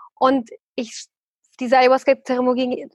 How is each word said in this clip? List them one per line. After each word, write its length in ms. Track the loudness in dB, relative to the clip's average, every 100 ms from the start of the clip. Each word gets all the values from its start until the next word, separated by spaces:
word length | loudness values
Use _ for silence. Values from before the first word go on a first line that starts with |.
| -20 _
Und 340 | 0 0 -4 -16 _ -12
ich, 320 | -12 -14 -20 _ _ _ _ -12
diese 180 | 0 2
Ayahuasca-Zeremonie, 1120 | 4 2 2 -2 -2 -2 -2 -2 -4 -6 -12